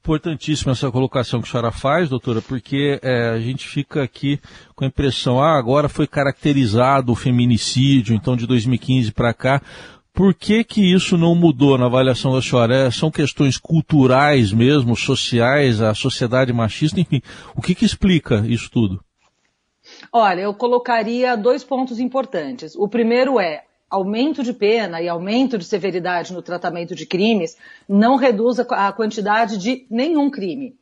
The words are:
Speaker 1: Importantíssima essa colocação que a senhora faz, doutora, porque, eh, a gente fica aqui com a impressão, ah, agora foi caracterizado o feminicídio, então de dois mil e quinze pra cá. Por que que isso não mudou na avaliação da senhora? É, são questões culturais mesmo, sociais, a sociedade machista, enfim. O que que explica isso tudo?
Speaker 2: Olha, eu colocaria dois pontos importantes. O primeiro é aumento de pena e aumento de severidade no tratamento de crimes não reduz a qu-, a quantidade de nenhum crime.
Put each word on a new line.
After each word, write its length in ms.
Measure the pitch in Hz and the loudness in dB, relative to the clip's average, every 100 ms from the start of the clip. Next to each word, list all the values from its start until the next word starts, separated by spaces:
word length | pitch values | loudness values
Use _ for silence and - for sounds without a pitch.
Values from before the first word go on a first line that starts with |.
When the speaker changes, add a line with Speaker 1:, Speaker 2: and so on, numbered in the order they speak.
Speaker 1:
Importantíssima 720 | - 156 175 151 - 156 - | -2 -4 -2 -8 -4 -4 -2
essa 180 | 127 139 | -2 -2
colocação 500 | 120 131 135 120 123 | -2 -2 -2 -4 -4
que 60 | 110 | -4
a 40 | |
senhora 180 | 127 117 | -4 -4
faz, 380 | - 135 156 175 | -4 -2 0 0
doutora, 340 | 127 - 113 | -4 -4 -4
porque, 560 | - 131 - 139 143 139 | -4 -10 -6 -2 -2 -2
eh, 280 | 131 123 117 | -2 -2 -2
a 100 | 113 | -4
gente 300 | 113 131 - | -6 -8 -8
fica 340 | - 143 156 | -8 -6 -4
aqui 380 | 131 - 139 143 - - - | -6 -4 -4 -4 -6 -20 -20
com 80 | - | -6
a 60 | 135 | -6
impressão, 520 | - 143 123 - 123 | -2 -2 0 0 2
ah, 160 | 147 156 | 2 2
agora 320 | 113 139 147 | 2 0 0
foi 200 | - 151 | -2 -4
caracterizado 1040 | - 139 131 156 139 123 107 127 139 127 | -2 -4 -2 0 2 2 2 4 2 2
o 20 | |
feminicídio, 1000 | 117 - 123 120 113 - - 135 139 113 110 | 0 2 2 2 2 0 0 4 4 2 -2
então 180 | 113 | 0
de 140 | 123 117 | -4 0
dois 180 | 123 110 | 0 0
mil 80 | |
e 40 | 123 | -2
quinze 340 | - 131 113 | 0 0 0
pra 200 | - 120 | -2 -2
cá. 300 | 113 127 139 - - - - _ - | -2 0 -2 -2 -20 -20 -20 _ 0
Por 160 | 190 | 2
que 300 | 180 - 214 | 2 0 0
que 320 | 226 - 190 | 0 2 4
isso 240 | 185 - 175 | 4 2 2
não 160 | 165 | 4
mudou 420 | 170 170 127 143 135 | 4 4 4 4 4
na 100 | 123 | 4
avaliação 460 | 127 131 120 139 | 2 2 2 0
da 80 | 131 | -2
senhora? 460 | 120 131 117 131 135 | 0 0 2 2 2
É, 40 | |
são 180 | 117 156 | 0 -4
questões 480 | 156 147 - 143 127 | -2 -4 0 0 0
culturais 920 | - 160 - 156 131 127 147 143 110 | -2 -2 2 4 4 4 4 4 2
mesmo, 420 | 110 120 147 120 | 4 4 2 2
sociais, 880 | 113 - 131 - 120 117 143 139 107 | -2 -2 -2 -2 0 2 2 2 2
a 100 | 113 | 0
sociedade 600 | 107 131 - 123 127 131 | 0 -4 -2 -2 0 0
machista, 480 | 120 113 - 156 190 | 0 -2 0 -2 0
enfim. 200 | 175 139 - - - | 0 -2 -4 -20 -14
O 80 | - | -10
que 140 | - | -4
que 100 | 185 | 0
explica 520 | 220 - 196 170 - 113 110 | 0 0 2 2 2 -2 0
isso 240 | 117 - | -2 -2
tudo? 320 | - 107 95 _ _ _ _ _ _ _ _ _ - - | -2 -2 -2 _ _ _ _ _ _ _ _ _ -20 -4
Speaker 2:
Olha, 300 | 233 214 180 | 2 2 0
eu 120 | 202 | -4
colocaria 840 | 208 240 247 240 233 214 240 247 240 | -4 0 0 0 -2 0 -2 0 0
dois 280 | 202 269 | 0 0
pontos 340 | - 262 254 226 | -2 -4 -4 -4
importantes. 760 | 254 262 262 185 143 123 156 - | -4 -4 -4 -6 -6 -10 -14 -4
O 100 | 208 | -2
primeiro 540 | 233 226 240 269 240 | 0 2 2 2 2
é 240 | 180 151 - _ _ | 0 -6 -14 _ _
aumento 540 | 190 190 214 277 302 | -4 -2 -2 -2 -2
de 80 | 247 | -6
pena 500 | 208 202 226 208 165 | -2 0 0 -2 -4
e 60 | 175 | -6
aumento 500 | 170 185 226 262 233 | -4 -2 0 0 -2
de 60 | |
severidade 680 | 170 208 180 175 175 180 165 | -4 -4 -4 -4 -4 -4 -6
no 100 | 185 | -10
tratamento 520 | 160 175 180 160 170 | -8 -6 -6 -8 -10
de 120 | 175 156 | -12 -6
crimes 500 | 185 208 220 160 - - - _ | -2 0 0 -2 -10 -20 -20 _
não 260 | 196 226 | 2 4
reduz 460 | 269 262 208 226 233 | 4 2 2 0 0
a 40 | |
qu-, 100 | 240 | -2
a 180 | - 196 | -2 -2
quantidade 680 | 196 220 220 202 214 226 208 | -2 -6 -4 -2 0 0 -2
de 260 | 185 254 _ | -4 -6 _
nenhum 400 | 226 285 320 285 | -4 -2 0 -2
crime. 460 | 277 190 143 262 - | -4 -8 -8 -10 -16